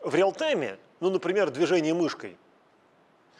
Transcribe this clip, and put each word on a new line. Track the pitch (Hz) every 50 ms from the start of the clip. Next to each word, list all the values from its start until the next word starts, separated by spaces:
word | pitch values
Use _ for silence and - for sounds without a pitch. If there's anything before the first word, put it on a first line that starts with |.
в | - 170 123
реал-тайме, | 165 196 196 - - 320 311 277 180 135 104 95 - - _ _ -
ну, | 165 190
например, | 190 175 - 170 185 208 190 151
движение | 123 139 170 143 180 175 151 156 165
мышкой. | 175 165 143 - - - 101 87 - _ _ _ _ _ _ _ _ _ _ _ _ _ _ _ _ _ _ _ -